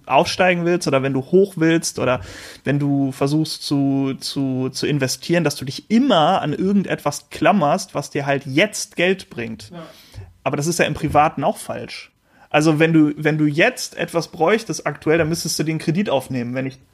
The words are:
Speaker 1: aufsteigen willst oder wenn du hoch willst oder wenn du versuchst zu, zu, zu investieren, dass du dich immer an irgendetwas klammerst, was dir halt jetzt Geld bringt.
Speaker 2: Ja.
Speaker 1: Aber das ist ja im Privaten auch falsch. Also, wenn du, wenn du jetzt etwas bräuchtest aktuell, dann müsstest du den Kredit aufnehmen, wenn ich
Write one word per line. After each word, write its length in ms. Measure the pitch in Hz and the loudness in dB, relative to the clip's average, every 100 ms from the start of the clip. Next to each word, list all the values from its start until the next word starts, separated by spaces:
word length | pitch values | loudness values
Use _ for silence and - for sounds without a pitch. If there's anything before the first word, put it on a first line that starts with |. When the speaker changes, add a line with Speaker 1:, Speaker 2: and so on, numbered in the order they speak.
| - | 0
Speaker 1:
aufsteigen 580 | 135 170 - 185 175 | 2 2 2 2 2
willst 220 | 170 175 - | 2 0 2
oder 160 | 135 | 0
wenn 100 | 139 | 0
du 100 | 135 | -2
hoch 320 | 127 185 196 165 | 2 4 4 2
willst 420 | 160 165 - - | 2 2 0 -2
oder 220 | 127 127 - - - - | -2 -2 -4 -16 -18 -10
wenn 160 | - 143 | -2 0
du 320 | 143 139 135 | 2 0 0
versuchst 540 | 131 143 151 156 - | 0 0 0 -2 -6
zu, 500 | - 143 139 139 135 131 | -4 0 2 0 -2 -4
zu, 480 | - 143 135 127 131 | -6 -4 -2 -2 -4
zu 180 | - - | -2 -2
investieren, 560 | 147 131 - - 170 | 0 0 -4 0 0
dass 140 | 151 - | 0 -2
du 80 | |
dich 260 | 131 - - | -8 -10 0
immer 500 | 226 277 180 151 185 | 2 4 4 4 2
an 120 | 151 | 0
irgendetwas 800 | 143 185 202 180 156 147 - - | -2 2 2 0 -2 -4 -6 -10
klammerst, 680 | - 165 196 147 180 - 143 | 0 2 4 2 0 -4 -8
was 140 | 147 | -6
dir 160 | 147 139 | -4 -2
halt 200 | 139 139 | -2 0
jetzt 480 | 135 208 - - | 0 0 0 -8
Geld 340 | - 175 190 - | 0 0 0 -4
bringt. 420 | - 113 110 - | -10 -10 -10 -14
Speaker 2:
Ja. 100 | 170 160 - - - - _ | -16 -18 -20 -20 -20 -20 _
Speaker 1:
Aber 120 | 139 143 | -4 -2
das 120 | 151 | 0
ist 100 | 170 | 0
ja 60 | |
im 100 | - | 0
Privaten 480 | 151 147 147 156 156 | -2 0 2 2 0
auch 140 | 151 - | -2 -4
falsch. 560 | - 117 120 - - _ _ _ _ | -6 -10 -10 -16 -18 _ _ _ _
Also, 280 | 151 156 151 | 2 4 4
wenn 160 | 160 | 4
du, 180 | 160 151 147 | 6 4 2
wenn 180 | 156 151 | 0 2
du 80 | |
jetzt 540 | 151 147 214 254 - - | 2 2 2 0 -8 -8
etwas 300 | 170 170 156 | -4 -4 -4
bräuchtest 580 | 170 160 214 214 156 160 | 0 2 2 -2 -6 -6
aktuell, 320 | 147 156 165 | -4 0 2
dann 100 | 156 | 2
müsstest 300 | 170 160 - | -2 -4 -4
du 60 | |
den 120 | 156 160 | -2 -2
Kredit 320 | - 156 214 | 0 0 0
aufnehmen, 460 | 135 - 131 120 | -2 -2 -6 -4
wenn 100 | 127 | -4
ich 140 | 131 - _ | -6 -8 _